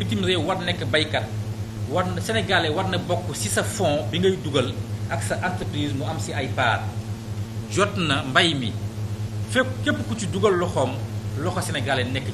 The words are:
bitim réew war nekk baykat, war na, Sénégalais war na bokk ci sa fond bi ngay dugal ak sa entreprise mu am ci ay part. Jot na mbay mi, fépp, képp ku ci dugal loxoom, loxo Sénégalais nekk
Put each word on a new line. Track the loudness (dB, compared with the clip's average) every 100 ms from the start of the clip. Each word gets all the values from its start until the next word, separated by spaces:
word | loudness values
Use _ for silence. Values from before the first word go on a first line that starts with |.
bitim | 0 0
réew | 2 2
war | 2 0
nekk | 0 -2 2
baykat, | 2 2 0 -2 -4 -4 -6 -6 -6 -2
war | 0 0
na, | 0
Sénégalais | 0 0 2 4 4
war | 2 0
na | 0
bokk | 0 0 -2 -4
ci | 0
sa | 0
fond | 0 2 2 2 0
bi | 2
ngay | 4 4
dugal | 2 2 2 0 -4 -4 -2
ak | -2
sa | 0 0
entreprise | 0 -2 -2 -2 0
mu | 0 -2
am | -2
ci | -2
ay | -2 -2 2
part. | 4 4 0 -4 -6 -6 -6 -6 -6 -6 -2
Jot | 2 2 2
na | 2 2
mbay | 2 4 4 2
mi, | -2 -4 -6 -4 -4 -4 -4 -4 0
fépp, | 0 0 0
képp | -2 -2 -2
ku | -4
ci | -2
dugal | 2 4 4
loxoom, | 2 2 0 0 -4 -4 -4 -2
loxo | -2 -2
Sénégalais | -2 -2 0 0 0
nekk | -2 -4